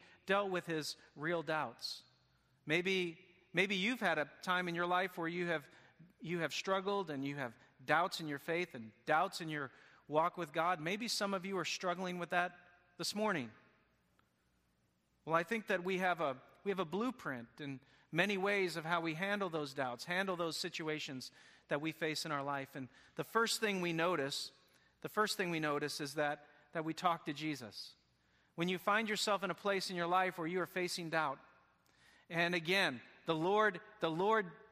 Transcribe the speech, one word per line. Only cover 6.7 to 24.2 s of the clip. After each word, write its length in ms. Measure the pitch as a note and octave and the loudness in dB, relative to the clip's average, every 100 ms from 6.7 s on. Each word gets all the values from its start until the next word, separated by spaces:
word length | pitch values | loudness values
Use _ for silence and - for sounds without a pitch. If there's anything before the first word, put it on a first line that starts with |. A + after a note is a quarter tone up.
| F#3+ F#3+ G3+ D#3+ | 0 0 -2 -2
and 160 | C3+ | -4
you 120 | C#3 C#3+ | -4 -4
have 160 | B2 - - - C3 | -6 -8 -20 -6 2
doubts 340 | D#3 F#3 - | 4 2 -2
in 80 | D#3 | -6
your 100 | C#3+ | -6
faith 360 | - E3+ F3+ | -2 -2 -2
and 160 | B2 A2 - - | -8 -14 -4 2
doubts 340 | D#3 F#3 - | 4 2 -2
in 80 | D#3+ | -6
your 220 | D3+ C3+ - - - - | -6 -6 -10 -20 -20 -2
walk 300 | D3+ F3 F3+ | 2 2 0
with 160 | D#3 | -4
God. 280 | D#3+ E3+ F3 | 0 2 0
Maybe 280 | D#3 G#3 A#3 | -2 -4 -2
some 240 | - G3+ | -2 0
of 140 | F#3+ F#3+ | -2 -2
you 100 | F#3 | -4
are 80 | |
struggling 540 | D3+ - F#3 F3 F3+ F3+ | -2 -2 -2 -2 -4 -6
with 120 | E3+ | -2
that 220 | F3+ F3+ - - - _ - | 0 0 -4 -20 -20 _ -6
this 160 | E3+ | -4
morning. 360 | G#3 G#3+ E3 A#2 - - _ _ _ _ _ _ _ _ _ _ _ _ _ _ _ | 0 0 0 -2 -10 -20 _ _ _ _ _ _ _ _ _ _ _ _ _ _ _
Well, 120 | D3+ E3 | 0 0
I 80 | |
think 240 | F3 A3+ - | 2 -2 0
that 160 | F#3 | 0
we 140 | F3+ F3+ | 0 0
have 220 | F#3 E3+ | 2 2
a, 160 | D3 B2+ - - | 0 -2 -10 -8
we 60 | G3+ | -4
have 80 | F#3+ | -2
a 40 | |
blueprint 600 | D#3+ F#3 B3+ - D#3+ B2 A#2 - | -2 -2 -2 -4 -6 -8 -10 -10
in 180 | C#3+ C3 - - _ | -10 -10 -14 -20 _
many 260 | D#3 G3+ F#3+ | 0 2 2
ways 400 | G3 G3+ F3+ D#3+ | 2 2 2 -2
of 80 | |
how 160 | D#3+ E3+ | 0 0
we 140 | E3 | 0
handle 340 | D#3 G3 G3+ F#3 | -2 -2 0 0
those 240 | D#3 C#3+ | -2 -4
doubts, 320 | C#3 B2+ D3+ | -2 -4 -4
handle 300 | F3 F3+ G3 | -2 -2 0
those 220 | F3 E3+ - | 0 -2 -4
situations 720 | F3 - D#3 D3+ D3+ C3 - - - - - | -6 -4 -4 -4 -6 -8 -12 -16 -20 -18 -4
that 120 | D3 | -2
we 120 | D#3+ | -2
face 340 | - D#3 D3+ D#3+ | -2 -2 -2 -2
in 60 | |
our 100 | C#3+ | -2
life. 280 | C#3 C#3 C3+ | -2 -4 -4
And 140 | C#3+ C3 - - | -10 -12 -14 -10
the 80 | - | -8
first 360 | - A3+ A3+ - | 0 2 2 2
thing 200 | G#3+ F#3+ | 2 2
we 120 | F3 | 2
notice, 580 | E3 E3+ E3 | 2 2 2